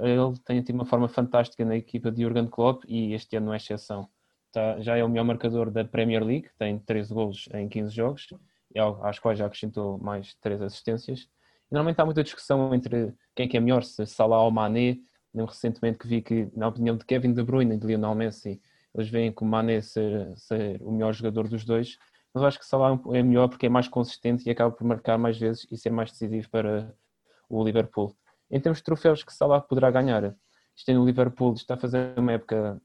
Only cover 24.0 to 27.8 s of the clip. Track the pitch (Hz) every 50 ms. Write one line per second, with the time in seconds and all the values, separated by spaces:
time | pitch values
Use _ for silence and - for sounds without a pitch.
24 | 117 117 - - - 120 120 123 123 117 117 - 117 117 117 - 113 120 113 113
25 | - - 113 113 117 117 113 113 113 110 113 - - - 117 113 - 117 117 117
26 | 113 - - - 113 107 110 110 107 - - 113 107 107 107 104 110 110 - _
27 | _ _ _ _ _ _ _ _ _ _ 110 110 110 110 107 113